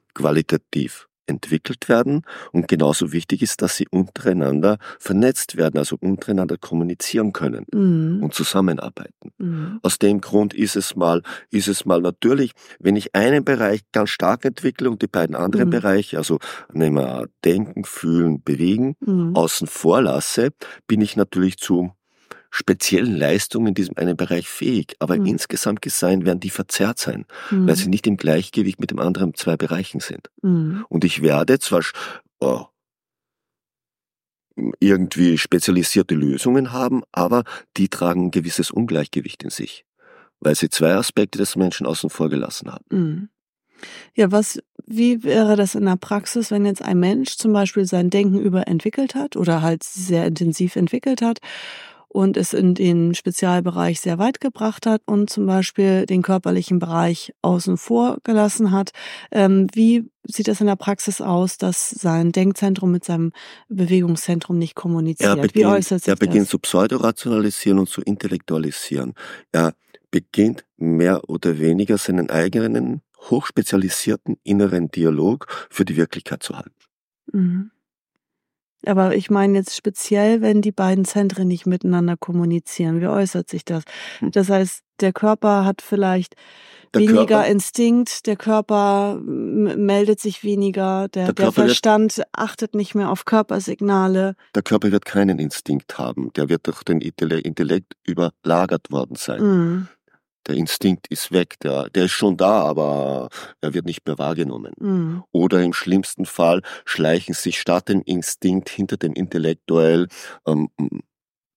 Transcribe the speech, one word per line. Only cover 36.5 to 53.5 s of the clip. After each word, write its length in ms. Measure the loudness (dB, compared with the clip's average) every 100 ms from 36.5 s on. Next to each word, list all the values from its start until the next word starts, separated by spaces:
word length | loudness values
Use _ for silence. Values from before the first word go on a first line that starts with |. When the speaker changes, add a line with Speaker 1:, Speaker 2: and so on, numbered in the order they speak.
| 2 0
Speaker 1:
haben, 320 | -4 -2 -2 -4
aber 320 | -2 2 2 0 -12 -12 -2
die 120 | -2
tragen 380 | 0 -2 0 0
ein 40 |
gewisses 400 | 0 -2 -4 -4
Ungleichgewicht 720 | -2 -2 -2 -2 -6 -8 -12
in 60 | -12
sich, 360 | -10 -10 -12 _ _ _ -20 _ _
weil 160 | 0 0
sie 140 | 0
zwei 260 | 2 2 2
Aspekte 420 | 0 -2 -2 -2
des 180 | -4 0
Menschen 300 | -2 0 -4
außen 240 | -4 -6
vor 200 | -4 -2
gelassen 420 | -2 -4 -10 -14
haben. 140 | -16 _
Speaker 2:
Mhm. 400 | -2 -2 -4 -10 _ _ _ _ _ -20 -20 -8 0
Ja, 160 | 2
was, 280 | 2 0 -6 -14 -20 -8
wie 360 | 0 2 2
wäre 320 | 2 2 4 4
das 200 | 2 0
in 100 | 0
der 120 | 0
Praxis, 520 | -2 -4 -2 -4 -2
wenn 160 | 0 0
jetzt 160 | -2
ein 180 | 0 2
Mensch 380 | 4 2 -2 -2
zum 160 | 2
Beispiel 320 | 2 2 0 0
sein 240 | 0 2
Denken 300 | 2 2 2
überentwickelt 720 | 2 0 0 -2 -2 -2 -4
hat 220 | -4 -6 -2
oder 260 | 0 2
halt 220 | 0 -2
sehr 420 | -6 -10 -2 0 0
intensiv 500 | 0 -2 0 -2 0
entwickelt 460 | -2 0 -2 0
hat 160 | 0 -2 -8 -16 -16 -18 -20 -20 _
und 300 | 0 2 2
es 160 | 0
in 200 | 2 2
den 400 | 4 4 4 2
Spezialbereich 840 | 0 -4 -2 0